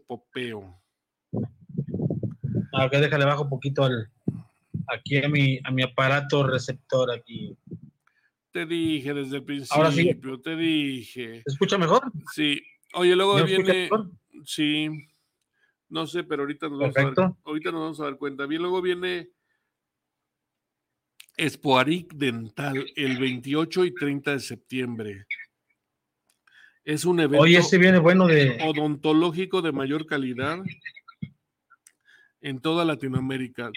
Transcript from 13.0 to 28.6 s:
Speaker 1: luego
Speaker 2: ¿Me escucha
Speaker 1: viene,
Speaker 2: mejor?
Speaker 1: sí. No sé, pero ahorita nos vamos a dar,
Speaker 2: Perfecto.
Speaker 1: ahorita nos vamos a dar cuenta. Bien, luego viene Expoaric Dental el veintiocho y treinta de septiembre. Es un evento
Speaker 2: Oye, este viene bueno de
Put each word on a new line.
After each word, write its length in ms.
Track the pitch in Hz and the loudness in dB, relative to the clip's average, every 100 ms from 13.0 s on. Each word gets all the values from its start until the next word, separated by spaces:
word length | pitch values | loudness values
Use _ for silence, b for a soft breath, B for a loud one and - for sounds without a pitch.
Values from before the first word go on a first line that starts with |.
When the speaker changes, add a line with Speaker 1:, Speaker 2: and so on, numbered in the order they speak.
| 180 180 | 4 4
Speaker 1:
luego 200 | 196 196 | 4 4
Speaker 2:
¿Me 60 | |
escucha 180 | 165 190 190 | 4 2 2
Speaker 1:
viene, 120 | 185 | 0
Speaker 2:
mejor? 280 | 170 220 190 - _ - 147 | 2 -2 -2 -16 _ -20 -10
Speaker 1:
sí. 440 | - 151 151 156 156 - _ _ _ _ _ _ _ _ | -2 0 0 -4 -8 -16 _ _ _ _ _ _ _ _
No 200 | 160 156 | -8 -6
sé, 160 | 175 | -6
pero 180 | 165 147 | -4 -4
ahorita 240 | 143 143 160 | -4 -6 -8
nos 120 | 143 | -2
vamos 180 | 139 135 | 0 2
a 40 | |
dar, 120 | 139 | 2
Speaker 2:
Perfecto. 240 | 135 185 - 151 | 2 0 -2 -8
Speaker 1:
ahorita 260 | 151 175 | -6 -4
nos 80 | 165 | -4
vamos 180 | 160 151 | -6 -6
a 20 | 147 | -8
dar 120 | 135 | -6
cuenta. 280 | 143 135 139 | -8 -6 -6
Bien, 140 | 160 | -4
luego 200 | 175 185 | -2 -2
viene 480 | 180 180 180 175 160 _ _ _ _ _ _ _ _ _ _ _ _ _ _ _ _ _ _ _ - - | -2 -4 -4 -6 -10 _ _ _ _ _ _ _ _ _ _ _ _ _ _ _ _ _ _ _ -16 -4
Expoaric 760 | 156 - 147 127 131 175 - | -4 -2 2 4 4 -2 -6
Dental 720 | 147 139 117 113 - 143 135 135 - | -4 -4 -4 -10 -8 -6 -6 -8 -6
el 220 | 135 127 | -4 -2
veintiocho 680 | 131 123 131 147 165 180 180 | -2 -4 -4 -2 -2 0 -2
y 80 | |
treinta 380 | 180 143 143 143 | 0 -4 -2 -2
de 80 | 139 | -4
septiembre. 840 | - - _ 127 123 113 104 98 104 - - _ _ _ _ _ _ _ _ _ _ b b b | -6 -14 _ -6 -6 -6 -10 -12 -14 -14 -14 _ _ _ _ _ _ _ _ _ _ b b b
Es 200 | 151 151 170 | -6 -2 2
un 140 | 175 | 2
evento 240 | 151 143 | 4 6
Speaker 2:
Oye, 140 | 160 175 | 8 8
este 200 | 170 185 | 8 6
viene 220 | 185 185 | 8 8
bueno 280 | 165 185 180 | 8 8 8
de 300 | 156 135 120 | 6 6 2